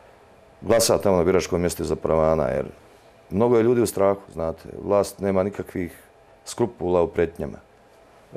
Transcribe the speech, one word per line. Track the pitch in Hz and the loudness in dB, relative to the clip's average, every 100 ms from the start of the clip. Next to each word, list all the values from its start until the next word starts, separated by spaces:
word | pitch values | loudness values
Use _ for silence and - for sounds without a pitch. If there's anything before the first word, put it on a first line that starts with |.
| - - - - - - | -20 -20 -20 -20 -20 -8
glasa | 95 113 - 87 | 0 2 4 2
tamo | 101 92 | 2 2
na | |
biračkom | 85 92 - 87 | 4 2 0 -2
mjestu | 87 - | -2 -2
za | 78 78 | -4 -4
prvana, | 78 80 80 80 65 | 0 2 2 2 0
jer | 67 - - - - - - - | -4 -6 -12 -20 -20 -20 -20 -8
mnogo | 95 120 117 | 0 2 4
je | |
ljudi | 113 120 | 4 2
u | 101 | 0
strahu, | 95 98 98 - | 2 0 0 -6
znate. | 80 80 80 - - | -8 -6 -8 -12 -10
Vlast | 95 101 95 - | 0 0 0 -2
nema | 98 95 | -2 0
nikakvih | 98 98 - 98 85 - - _ _ - - | -2 -4 -8 -8 -8 -10 -20 _ _ -20 -10
skrupula | - 117 - 87 90 | -4 -4 -2 0 0
u | 82 | 0
pretnjama. | - 82 - 73 - - _ _ _ - - - | 0 -2 -4 -10 -12 -20 _ _ _ -20 -20 -12